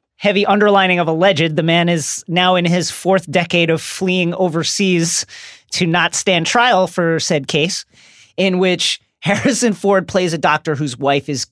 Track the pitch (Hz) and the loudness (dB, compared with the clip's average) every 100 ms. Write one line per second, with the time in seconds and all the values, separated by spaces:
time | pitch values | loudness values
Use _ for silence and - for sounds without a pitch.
0 | _ _ 202 196 202 202 208 202 185 175 | _ _ 0 2 2 4 4 4 4 2
1 | 160 160 190 165 165 156 165 170 170 170 | 0 2 2 2 0 0 2 2 2 0
2 | 131 - - 175 185 180 170 175 165 - | -4 -8 -6 -2 2 2 2 0 -2 -4
3 | 175 190 165 175 170 175 165 160 - - | 0 0 0 -2 0 0 2 0 -4 -4
4 | 185 185 170 175 180 160 - - 196 175 | -2 0 -2 0 -2 -2 -4 -2 0 2
5 | 165 - - - - - _ - 175 175 | 0 -4 -6 -14 -20 -20 _ -4 0 2
6 | 165 - - 175 160 240 247 190 180 185 | 0 -2 0 0 2 2 4 2 0 0
7 | 170 160 - 156 135 151 165 - - _ | -2 0 0 -2 -2 -2 -2 -4 -12 _
8 | - - _ - 190 180 185 175 - - | -20 -20 _ -4 0 2 0 0 -2 -6
9 | _ _ 170 202 285 226 240 - 202 196 | _ _ -2 0 0 0 0 0 0 0
10 | - 190 180 160 160 151 160 139 147 120 | 0 -2 -2 0 0 0 -2 -4 -4 -2
11 | 135 139 143 135 - | 0 0 -2 -6 -8